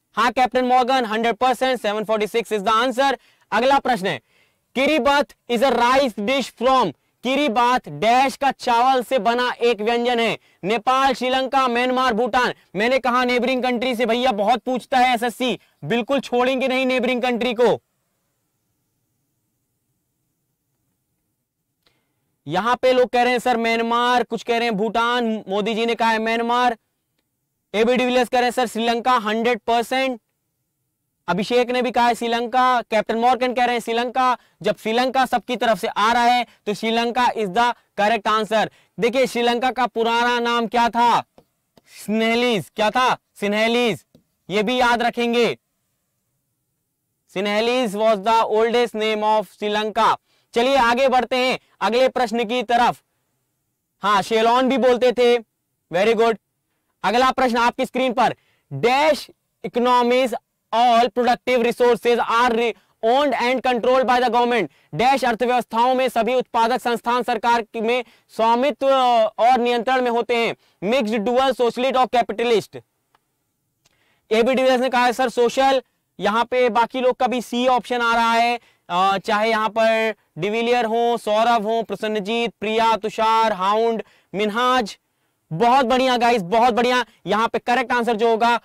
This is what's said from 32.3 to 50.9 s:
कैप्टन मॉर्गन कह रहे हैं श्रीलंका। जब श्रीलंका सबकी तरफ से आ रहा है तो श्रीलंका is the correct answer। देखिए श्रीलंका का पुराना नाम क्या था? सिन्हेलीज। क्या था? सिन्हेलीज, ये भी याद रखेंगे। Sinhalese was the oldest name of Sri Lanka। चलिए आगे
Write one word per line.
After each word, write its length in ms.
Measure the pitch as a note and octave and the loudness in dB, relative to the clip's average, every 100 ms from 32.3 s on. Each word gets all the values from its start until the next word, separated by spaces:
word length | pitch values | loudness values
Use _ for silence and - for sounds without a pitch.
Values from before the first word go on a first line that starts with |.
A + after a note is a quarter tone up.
| A#3 A#3+ B3+ B3+ B3 | -4 -2 0 2 2
कैप्टन 360 | - G#3+ G#3+ A3+ | 0 -2 -2 0
मॉर्गन 360 | A#3+ B3 B3+ | 2 2 0
कह 100 | A#3+ | 0
रहे 100 | B3 | 0
हैं 60 | A#3+ | -2
श्रीलंका। 560 | A#3 A#3 A#3+ C4 B3+ A#3 _ - | -4 -4 -4 0 0 0 _ -8
जब 140 | F#3 - | -4 -4
श्रीलंका 500 | A3 A#3 B3+ C4 B3 | -2 0 0 0 0
सबकी 300 | A#3+ - A#3+ | -2 -4 -2
तरफ 220 | A#3+ G#3 | 0 0
से 80 | A3 | -2
आ 260 | - G#3 | -2 0
रहा 120 | A#3+ | 2
है 220 | A#3+ B3 A3+ _ - | 2 2 -2 _ -8
तो 80 | |
श्रीलंका 520 | G#3 A3 A3+ A#3+ G#3+ B3 | -6 -4 -2 -2 0 -2
is 220 | A3+ G#3 | -2 -4
the 240 | F#3 A#3+ A3+ _ - | 0 -2 -2 _ -2
correct 260 | G#3 A3+ A3 | 0 0 0
answer। 420 | G#3+ G#3+ A3+ F3 - _ - | -2 0 -2 -2 -6 _ -4
देखिए 260 | A3+ B3+ B3 | -2 0 0
श्रीलंका 440 | A#3+ A#3+ A#3+ B3+ | 0 0 0 -2
का 160 | B3 A#3+ | -2 -4
पुराना 520 | A3+ A3+ A#3 A#3+ A#3+ | -2 -2 0 0 0
नाम 260 | A#3 A#3+ A3+ | -2 -2 -2
क्या 220 | A#3+ A3+ | 0 0
था? 360 | A#3 A#3+ F#3 - _ _ _ _ _ _ - - | 2 2 2 -2 _ _ _ _ _ _ -14 -4
सिन्हेलीज। 640 | A3 A3+ A#3 B3 G#3+ C#3 - | -2 0 0 0 0 -4 -4
क्या 140 | G#3+ | -2
था? 280 | A#3+ B3+ E3+ _ | 0 0 -2 _
सिन्हेलीज, 720 | - G3+ G#3 A3+ A#3 A#3+ D#3+ _ _ _ _ - | -8 -4 0 0 0 0 -2 _ _ _ _ -6
ये 120 | F#3+ | -4
भी 180 | G#3+ B3+ | -2 0
याद 220 | A#3+ A#3+ | 2 2
रखेंगे। 560 | A#3+ A#3 A#3 A#3 A3 B2 _ _ _ _ _ _ _ _ _ _ _ _ _ _ _ _ _ F#3 | 0 -2 -2 0 0 -2 _ _ _ _ _ _ _ _ _ _ _ _ _ _ _ _ _ -8
Sinhalese 600 | G#3 G#3 A#3 B3 A#3+ G3+ | -4 -2 0 -2 -2 0
was 260 | A3 G#3+ | 0 0
the 160 | G3+ A3+ G#3+ | 2 0 2
oldest 440 | G#3+ A3+ A#3 A#3+ | 0 0 0 -2
name 300 | G#3+ G#3+ A3 | -2 -4 -2
of 280 | G#3+ G#3+ G3 | 0 0 -2
Sri 220 | - G#3 | -6 -6
Lanka। 420 | G#3 G#3+ G#3 G#3 B2+ _ _ _ | -4 -4 0 0 0 _ _ _
चलिए 220 | A3+ B3+ C#4 | -2 2 2
आगे 320 | A#3 | 2